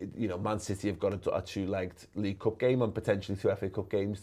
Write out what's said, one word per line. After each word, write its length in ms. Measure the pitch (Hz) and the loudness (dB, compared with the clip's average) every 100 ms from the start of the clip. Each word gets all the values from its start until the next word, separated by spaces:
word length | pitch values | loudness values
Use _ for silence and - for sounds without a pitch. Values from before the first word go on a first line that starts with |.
| 95 | -8
you 140 | - 107 | -2 -2
know, 100 | 90 | 0
Man 220 | 107 104 | 0 -2
City 300 | - 95 104 | -2 -2 -2
have 100 | 87 | 2
got 260 | 98 98 - | 0 0 0
a, 120 | 92 | -2
a 40 | |
two-legged 640 | 95 101 95 98 92 - - - | -2 -4 -2 -2 -4 -8 -10 -4
League 240 | 101 98 | -2 0
Cup 200 | 113 110 | 0 2
game 220 | 127 127 | 4 4
and 120 | 120 | 2
potentially 440 | - 113 101 98 98 | 0 2 2 2 0
two 120 | 107 | 2
F 140 | 98 | 2
A 60 | 98 | -2
Cup 200 | 104 95 | -4 0
games 300 | 104 101 101 | 0 0 0